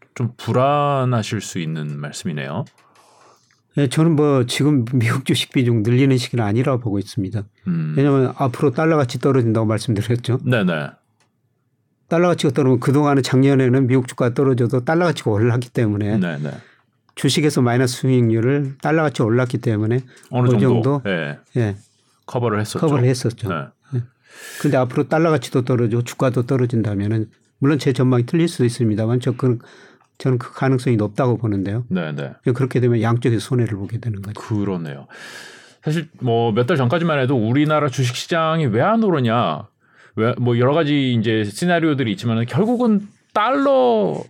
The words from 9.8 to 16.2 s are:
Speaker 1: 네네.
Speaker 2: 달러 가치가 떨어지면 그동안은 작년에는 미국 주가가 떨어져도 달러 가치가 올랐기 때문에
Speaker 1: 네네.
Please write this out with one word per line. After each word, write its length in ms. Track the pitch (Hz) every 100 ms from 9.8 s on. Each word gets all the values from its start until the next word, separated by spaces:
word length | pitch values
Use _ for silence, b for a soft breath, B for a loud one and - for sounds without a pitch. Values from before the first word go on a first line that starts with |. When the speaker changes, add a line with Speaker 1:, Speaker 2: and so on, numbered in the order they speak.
| - 101 104 120 - 123 139
Speaker 1:
네네. 460 | 123 92 80 71 - _ _ _ _ _ _ _ _ _ _ _
Speaker 2:
달러 220 | 165 175
가치가 240 | 170 156
떨어지면 260 | 127 131 123
그동안은 440 | 127 135 147 139
작년에는 640 | 120 131 139 135 127 127 131
미국 200 | 131 127
주가가 260 | - 123
떨어져도 520 | 120 135 123 117 127 123
달러 180 | 160
가치가 280 | 175 143 -
올랐기 400 | 104 120 117 123
때문에 460 | - 110 101 104
Speaker 1:
네네. 340 | 107